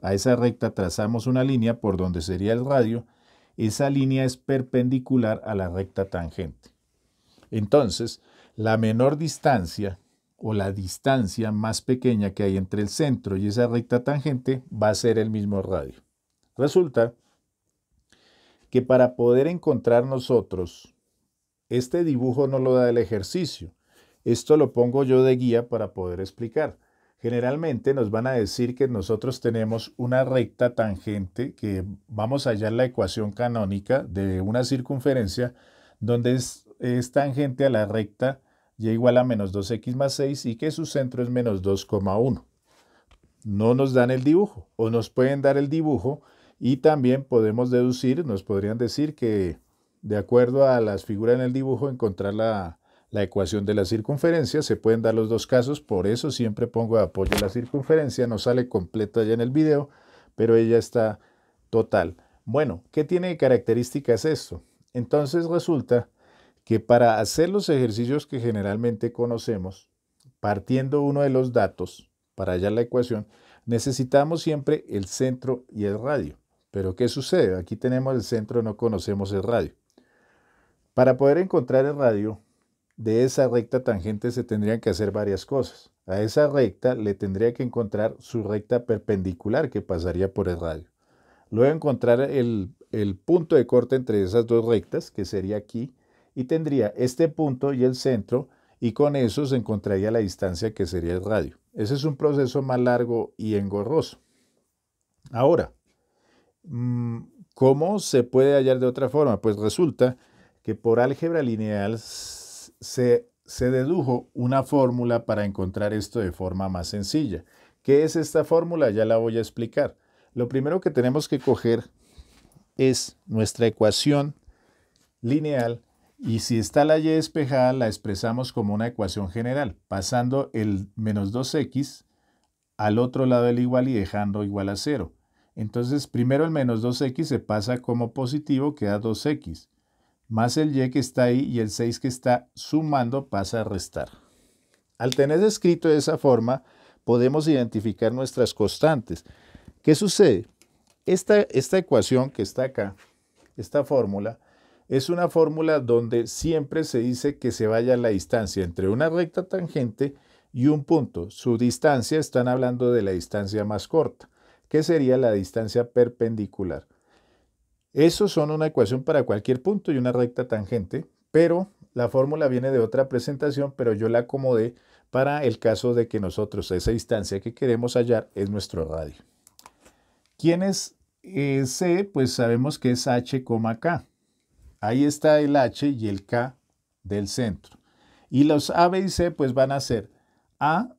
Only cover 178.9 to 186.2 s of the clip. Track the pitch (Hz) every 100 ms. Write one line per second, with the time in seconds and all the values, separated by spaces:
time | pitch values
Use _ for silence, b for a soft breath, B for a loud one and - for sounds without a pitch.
178.9 | 80 76 80 _ _ _ _ b b b
179.9 | b b b b _ 160 170 196 190 -
180.9 | - _ _ 180 185 139 135 131 - 180
181.9 | 175 202 143 127 127 117 117 139 151 127
182.9 | 123 139 120 120 131 127 113 113 113 170
183.9 | 170 - _ _ _ _ _ - _ 104
184.9 | 123 147 143 156 151 147 143 123 - 143
185.9 | 127 110 98